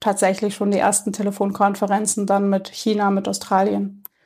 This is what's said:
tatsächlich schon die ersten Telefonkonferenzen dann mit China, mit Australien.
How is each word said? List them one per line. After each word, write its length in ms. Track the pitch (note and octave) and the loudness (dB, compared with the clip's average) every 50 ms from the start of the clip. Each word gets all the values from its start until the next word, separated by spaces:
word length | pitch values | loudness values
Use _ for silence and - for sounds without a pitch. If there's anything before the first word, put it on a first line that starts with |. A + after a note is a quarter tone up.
tatsächlich 540 | - G#3+ G3 G3 G3+ F#3+ G3 - G#3+ G3+ G3+ | -2 -2 0 2 2 2 2 0 -2 -4 -2
schon 160 | - G#3 G3+ | -2 0 0
die 80 | G3+ F#3 | 2 2
ersten 340 | - G3+ F#3+ - - G#3+ | 2 2 2 0 -2 -4
Telefonkonferenzen 1120 | G3 - G3+ G3+ G3 - G3+ G3+ G3 - G3+ G3+ G3 - G#3+ F#3+ G3+ G#3+ G#3+ G3+ - G#3+ G3+ | -4 -2 -4 -4 -2 -2 -2 -2 2 2 2 0 2 0 0 0 0 0 0 -2 -2 -2 0
dann 220 | G3 G3 G3+ G3+ G3 | 0 2 2 2 2
mit 200 | G3 F#3+ G3 - | 0 0 -2 -6
China, 420 | - - - A3 G#3+ G#3 G3+ G3 | -12 -4 -2 0 0 2 2 2
mit 180 | G3 G3 G3 G3 | 0 0 -2 -2
Australien. 760 | G3 - - - G3 F#3+ G3 G#3 G3+ G3+ G3+ G3 G3 G3+ - - _ _ _ | -6 -6 -2 0 2 2 2 2 0 -2 -4 -6 -8 -14 -20 -20 _ _ _